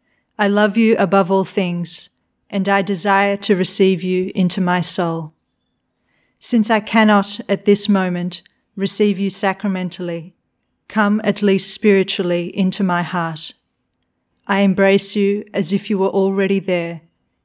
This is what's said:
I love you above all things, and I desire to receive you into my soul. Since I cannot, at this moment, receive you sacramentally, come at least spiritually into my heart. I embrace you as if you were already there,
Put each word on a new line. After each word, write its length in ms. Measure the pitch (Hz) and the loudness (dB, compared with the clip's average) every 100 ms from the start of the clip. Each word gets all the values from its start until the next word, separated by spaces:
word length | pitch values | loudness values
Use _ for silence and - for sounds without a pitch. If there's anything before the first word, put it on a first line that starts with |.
| _ _ _ - | _ _ _ -4
I 100 | 202 | 0
love 300 | 202 208 214 | 2 2 2
you 180 | 220 226 | 2 4
above 320 | 190 196 180 | 2 2 2
all 140 | 190 | 0
things, 680 | 185 - 180 175 170 - - _ _ _ - | 0 -2 -2 -4 -6 -8 -10 _ _ _ -8
and 180 | 202 190 | -4 0
I 120 | 196 | 0
desire 560 | 196 180 208 196 202 202 | 0 -2 0 2 2 0
to 180 | - 185 | 0 2
receive 460 | 185 - 190 175 | 2 4 2 2
you 300 | 180 185 185 | -2 -2 -2
into 280 | - 180 - | 0 0 0
my 200 | 180 180 | 0 0
soul. 520 | - - 170 165 156 _ _ _ _ _ _ _ _ _ _ - | 0 0 -2 -4 -10 _ _ _ _ _ _ _ _ _ _ -8
Since 300 | - 233 214 | -2 0 2
I 100 | 220 | 0
cannot, 600 | 214 226 214 208 196 - - | 2 2 4 4 2 -6 -4
at 180 | 190 208 | -2 2
this 220 | 202 - | 2 2
moment, 540 | 196 185 175 175 - _ _ _ 196 | 0 0 -4 -6 -8 _ _ _ -6
receive 440 | 196 - 208 185 | -2 2 0 0
you 100 | 196 | -4
sacramentally, 1040 | - 196 190 208 185 180 - 175 170 160 _ _ _ _ _ _ | -2 -4 -2 -4 -4 -6 -8 -8 -8 -12 _ _ _ _ _ _
come 340 | 220 208 214 | 0 2 2
at 180 | - 196 | 0 0
least 320 | 208 190 - | 2 2 0
spiritually 800 | - 214 196 190 - 175 175 170 202 | 2 4 2 0 -2 -2 -2 -4 -2
into 280 | 185 190 | -2 0
my 180 | 190 175 | -2 -2
heart. 520 | 165 185 165 156 - - _ _ _ _ _ _ _ _ - | -2 -4 -6 -8 -12 -16 _ _ _ _ _ _ _ _ -4
I 120 | 196 | 2
embrace 560 | 196 185 196 196 - 208 | 2 4 4 4 2 0
you 300 | 196 208 - | 0 0 -4
as 200 | 208 156 | -4 -2
if 160 | 196 202 | -2 -2
you 80 | 196 | -2
were 120 | 190 | 0
already 500 | 196 190 196 190 196 | 0 0 0 0 0
there, 420 | 190 180 170 165 _ _ _ _ | 0 -4 -4 -10 _ _ _ _